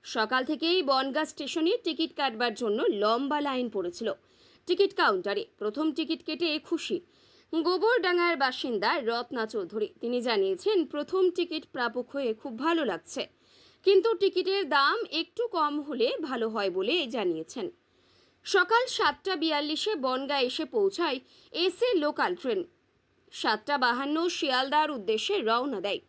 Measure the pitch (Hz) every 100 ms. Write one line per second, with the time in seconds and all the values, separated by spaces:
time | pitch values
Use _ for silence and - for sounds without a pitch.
0 | - 247 220 262 262 294 330 370 277 262
1 | 269 269 302 - 285 330 320 480 339 311
2 | 330 - 269 220 240 208 233 214 403 208
3 | 208 240 277 294 285 254 247 208 175 -
4 | 220 - _ _ _ _ - 359 392 -
5 | 294 190 202 202 - _ 208 214 311 285
6 | 311 320 - 294 330 302 - 339 - 202
7 | - _ _ _ _ 320 320 359 427 480
8 | 359 349 349 330 269 247 277 214 214 330
9 | 226 233 247 247 220 226 175 208 208 _
10 | 233 247 220 214 190 185 403 415 294 294
11 | 294 370 370 359 349 320 - 269 240 240
12 | 247 277 254 220 285 226 302 339 262 170
13 | - 269 - _ _ _ - _ 370 392
14 | 440 349 381 349 359 392 311 285 285 415
15 | 415 311 339 - 480 339 294 294 285 262
16 | 269 508 302 254 226 220 196 180 202 349
17 | 262 240 185 160 160 - 185 - _ _
18 | _ _ _ _ - 381 370 466 508 -
19 | 339 285 392 349 320 294 302 302 427 427
20 | 254 254 269 285 254 262 311 220 196 254
21 | 330 269 - - _ 302 370 370 494 392
22 | 294 294 226 180 262 196 175 _ _ _
23 | _ _ _ - 262 214 - 285 247 247
24 | 277 311 349 - 285 254 269 294 302 269
25 | 190 220 - 403 220 233 277 214 196 185